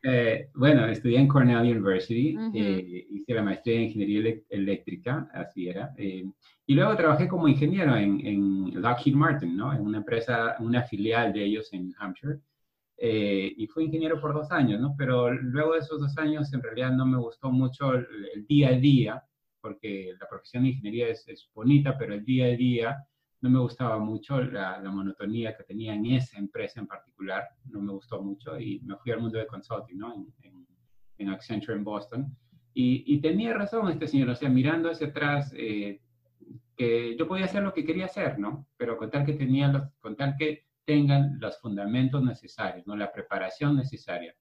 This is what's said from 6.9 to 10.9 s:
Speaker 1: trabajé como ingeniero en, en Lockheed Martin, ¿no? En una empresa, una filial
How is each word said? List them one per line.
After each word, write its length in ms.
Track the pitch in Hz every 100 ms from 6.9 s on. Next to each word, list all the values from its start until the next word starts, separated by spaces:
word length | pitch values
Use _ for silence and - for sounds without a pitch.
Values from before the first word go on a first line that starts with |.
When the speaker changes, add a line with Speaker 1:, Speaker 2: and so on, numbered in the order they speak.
| 220
Speaker 1:
trabajé 300 | 165 143 180
como 200 | 180 160
ingeniero 480 | 139 147 196 160 117
en, 240 | 101 98 -
en 560 | 101 98 95 92 -
Lockheed 340 | 110 123 - 135
Martin, 400 | 160 151 85 87
¿no? 180 | 123
En 60 | 139
una 180 | 104 107
empresa, 580 | 104 113 117 117 117 -
una 240 | 113 123
filial 480 | 123